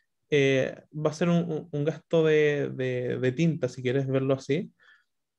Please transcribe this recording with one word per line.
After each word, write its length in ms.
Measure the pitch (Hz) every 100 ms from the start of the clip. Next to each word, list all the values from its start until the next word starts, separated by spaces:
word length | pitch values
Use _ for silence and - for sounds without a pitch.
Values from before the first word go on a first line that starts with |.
| _ _ -
eh, 540 | 147 135 135 - - -
va 180 | 151 151
a 20 |
ser 160 | 151 175
un, 200 | 175 170
un, 200 | 156 -
un 140 | 147 147
gasto 400 | 147 - 165 160
de, 460 | 151 151 147 135
de, 460 | 131 127 123 123 120
de 120 | 127
tinta, 380 | 127 165 151 123
si 120 | -
quieres 240 | 123 135 135
verlo 260 | 135 135
así. 400 | 135 - 147 226 _ _ _ _ _ _